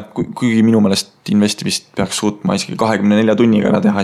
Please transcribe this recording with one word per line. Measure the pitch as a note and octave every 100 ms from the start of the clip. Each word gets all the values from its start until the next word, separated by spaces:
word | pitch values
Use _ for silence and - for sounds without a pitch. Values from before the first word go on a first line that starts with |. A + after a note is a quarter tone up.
| G#2
ku-, | - - -
kuigi | B2 A2+
minu | A2+ A2+
meelest | G2+ G2 - _ -
Investi | G#2 G#2 - F2+
vist | - _ -
peaks | F#2+ -
suutma | G#2 G#2 - G2
isegi | - -
kahekümne | A2 G#2 G#2 G#2
nelja | A2 G#2+
tunniga | A#2 G#2 G2
ära | G2+
teha | G#2 G2+